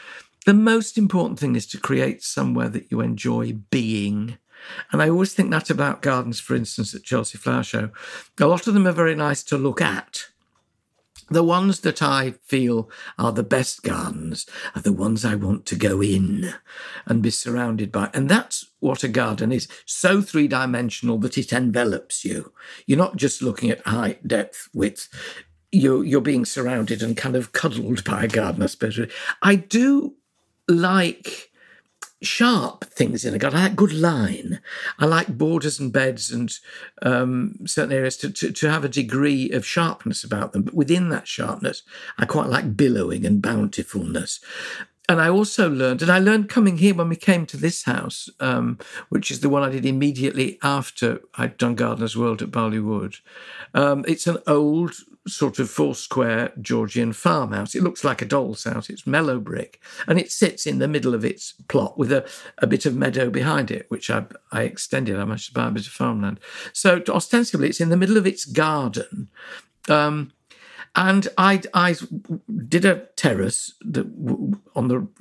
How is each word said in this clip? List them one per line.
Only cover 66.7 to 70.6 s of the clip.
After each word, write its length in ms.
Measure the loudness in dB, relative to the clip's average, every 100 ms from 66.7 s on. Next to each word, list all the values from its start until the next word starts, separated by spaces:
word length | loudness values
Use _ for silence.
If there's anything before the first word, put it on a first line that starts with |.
So 300 | 0 2 2 2
ostensibly, 600 | -2 0 0 2 0 0
it's 120 | 0
in 80 | 2
the 80 | 4
middle 200 | 4 4
of 100 | 2
its 180 | -2 -4
garden. 840 | 0 2 2 -2 -4 -8 -10 -12 -14 -20 -20 -20 _ 2
Um, 460 | 4 4 0 -6 _ _ -20